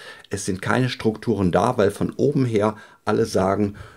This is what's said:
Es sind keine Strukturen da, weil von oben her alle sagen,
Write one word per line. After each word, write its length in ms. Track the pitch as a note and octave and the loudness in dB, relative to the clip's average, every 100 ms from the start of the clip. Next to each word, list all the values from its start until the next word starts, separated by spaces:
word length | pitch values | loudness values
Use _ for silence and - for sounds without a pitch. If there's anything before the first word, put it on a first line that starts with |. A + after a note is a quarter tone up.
| - - - | -20 -20 -10
Es 160 | G#2 - | -6 -4
sind 160 | F#2 | -4
keine 280 | - A2 B2+ | 0 0 0
Strukturen 600 | - A2+ G#2+ - G2+ F#2+ | 0 -2 -2 -2 0 2
da, 260 | E2+ A2 A#2+ | 2 2 2
weil 140 | G2 | 0
von 220 | - - - | 0 -4 0
oben 300 | B2+ D3 B2 | 0 2 0
her 300 | A2 G#2+ G#2+ - - - | 2 0 -2 -10 -10 -2
alle 200 | A2 A2 | 0 2
sagen, 500 | G2 F#2+ G2 G2+ G#2 - | 2 2 2 0 -4 -16